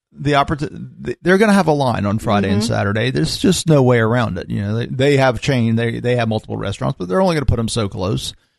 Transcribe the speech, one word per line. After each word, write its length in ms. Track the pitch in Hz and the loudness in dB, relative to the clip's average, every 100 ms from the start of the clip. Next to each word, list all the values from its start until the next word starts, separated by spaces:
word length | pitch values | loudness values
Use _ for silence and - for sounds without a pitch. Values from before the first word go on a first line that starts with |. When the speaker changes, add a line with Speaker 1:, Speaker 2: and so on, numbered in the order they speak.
| _ | _
Speaker 1:
the 200 | - 147 | -6 0
opportu-, 720 | 143 143 147 151 113 127 113 | 2 2 -2 -6 -10 -16 -12
th-, 140 | 139 - | -10 -4
they're 160 | 165 190 | 2 4
gonna 140 | 214 | 4
have 120 | 196 160 | 4 4
a 40 | |
line 320 | 147 131 101 | 2 0 0
on 140 | 101 110 | -2 -2
Friday 320 | 120 104 98 | 0 0 2
and 100 | 101 | 0
Speaker 2:
Mm-hmm. 60 | 110 | 0
Speaker 1:
Saturday. 420 | 110 101 107 123 | 0 0 0 -2
There's 280 | 139 160 - | -2 -2 0
just 300 | - 170 160 | 0 2 4
no 140 | 147 | 4
way 160 | 127 120 | 4 4
around 360 | 110 123 113 90 | 2 0 -2 -4
it. 120 | - | -6
You 100 | 113 | -6
know, 120 | 101 | -4
they, 120 | 113 123 | -4 -4
they 300 | 131 139 139 | 0 2 4
have 220 | 131 110 | 2 0
chain, 360 | - 127 113 113 | 0 0 2 0
they, 240 | 117 117 | 0 -2
they 160 | 120 123 | -2 0
have 120 | 113 | 0
multiple 280 | 107 - 107 | -4 -6 -8
restaurants, 400 | 104 - 135 - | -6 -4 -4 -4
but 100 | 180 | -2
they're 120 | 185 | 0
only 140 | 190 156 | 2 0
gonna 100 | - | 0
put 120 | 101 | -2
'em 100 | 110 | -2
so 200 | 120 101 | -2 -4
close. 460 | 98 95 131 - - _ | -4 -4 -4 -6 -14 _